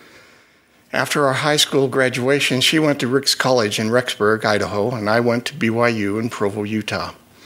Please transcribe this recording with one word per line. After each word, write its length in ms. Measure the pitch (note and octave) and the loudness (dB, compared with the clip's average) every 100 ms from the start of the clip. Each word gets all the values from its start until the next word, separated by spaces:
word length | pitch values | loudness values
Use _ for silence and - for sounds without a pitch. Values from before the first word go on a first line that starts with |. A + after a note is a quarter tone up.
| - - - - _ _ _ _ _ | -20 -20 -20 -20 _ _ _ _ _
After 320 | C3 C3+ D3 C#3 | -4 -2 0 0
our 80 | |
high 240 | C3 D3 D3 | 0 0 0
school 300 | - D3 C3+ | 2 2 2
graduation, 720 | C3+ C3 A#2 B2 C#3+ C#3 - | 2 0 0 0 0 0 0
she 180 | - D#3+ | 2 2
went 200 | D3+ C#3+ | 2 0
to 80 | B2 | 0
Ricks 260 | C3+ - | 0 2
College 460 | - C3 B2+ G#2+ G#2 | 2 2 2 2 0
in 100 | A2 | 0
Rexburg, 560 | A#2+ B2+ - G#2 A2 A2 | 0 0 0 0 2 2
Idaho, 460 | G#2 F#2+ G#2 G#2 | 0 0 -2 -2
and 180 | B2 G#2 | -2 0
I 120 | A2+ | 2
went 240 | A#2+ A#2 A#2 | 2 0 -4
to 80 | D3 | -4
B 140 | A2+ | -2
Y 200 | A2+ A#2+ | 2 0
U 300 | A2+ G2+ G#2 | 0 -2 -4
in 100 | A#2 | -6
Provo, 340 | - G2+ G#2+ | -4 -4 -4
Utah. 500 | G#2 G#2+ G#2 G2 E2+ - - - | -4 -4 -4 -6 -6 -12 -20 -20